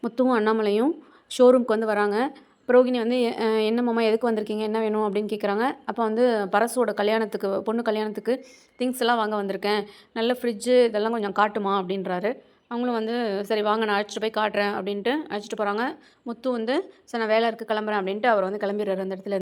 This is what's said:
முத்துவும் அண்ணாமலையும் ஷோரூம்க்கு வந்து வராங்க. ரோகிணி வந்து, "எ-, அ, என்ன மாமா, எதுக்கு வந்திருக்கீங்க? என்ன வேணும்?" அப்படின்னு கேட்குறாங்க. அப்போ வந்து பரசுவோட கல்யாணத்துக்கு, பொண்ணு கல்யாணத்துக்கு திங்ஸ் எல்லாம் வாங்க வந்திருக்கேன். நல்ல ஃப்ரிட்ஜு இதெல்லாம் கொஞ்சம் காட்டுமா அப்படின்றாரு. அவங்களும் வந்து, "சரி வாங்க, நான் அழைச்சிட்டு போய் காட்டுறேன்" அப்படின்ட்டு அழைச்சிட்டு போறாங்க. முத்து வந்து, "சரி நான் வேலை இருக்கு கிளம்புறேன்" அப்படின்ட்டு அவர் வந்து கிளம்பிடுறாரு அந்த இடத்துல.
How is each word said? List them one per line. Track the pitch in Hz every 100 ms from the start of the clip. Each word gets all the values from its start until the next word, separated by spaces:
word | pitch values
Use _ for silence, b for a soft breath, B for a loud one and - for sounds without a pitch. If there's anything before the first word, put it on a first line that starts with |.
முத்துவும் | 240 233 254 247
அண்ணாமலையும் | 214 220 214 202 262 339 B B B -
ஷோரூம்க்கு | 247 254 240
வந்து | 220 226
வராங்க. | 208 208 208 269 - B B -
ரோகிணி | 247 254 247
வந்து, | 226 247
"எ-, | 233 -
அ, | 226 220
என்ன | 214 226
மாமா, | 247 233
எதுக்கு | 226 226 240
வந்திருக்கீங்க? | 220 214 214
என்ன | 220 220
வேணும்?" | 220 214
அப்படின்னு | 214 196 208
கேட்குறாங்க. | 214 208 202 247 -
அப்போ | - 220
வந்து | 226 220 247 220 196
பரசுவோட | 202 233 247 214
கல்யாணத்துக்கு, | 208 208 220 220 202 196 196
பொண்ணு | 196 226
கல்யாணத்துக்கு | 233 214 214 208 208 262 B B B _
திங்ஸ் | 247 254
எல்லாம் | 233 240
வாங்க | 214 214
வந்திருக்கேன். | 202 190 202 208 202 B B
நல்ல | - 226
ஃப்ரிட்ஜு | 247 240 208 233 247
இதெல்லாம் | 233 208 220
கொஞ்சம் | 233 202
காட்டுமா | 196 208 214 196 196
அப்படின்றாரு. | 180 196 185 180 190 262 B B _
அவங்களும் | 240 247 233
வந்து, | 220 240 233 196
"சரி | 208 220
வாங்க, | 208 214
நான் | 220 202
அழைச்சிட்டு | 208 -
போய் | 220 220
காட்டுறேன்" | 214 196 202 208
அப்படின்ட்டு | 190 202 202 294 302
அழைச்சிட்டு | 208 208 220
போறாங்க. | 208 208 254 311 b b
முத்து | - 226 262
வந்து, | 247 220 277 381 -
"சரி | _ 240
நான் | 220
வேலை | 214 233
இருக்கு | 220 220
கிளம்புறேன்" | 208 214 208
அப்படின்ட்டு | 190 202 247
அவர் | 214
வந்து | 190 208 208
கிளம்பிடுறாரு | 208 202 190
அந்த | 190 190
இடத்துல. | 196 196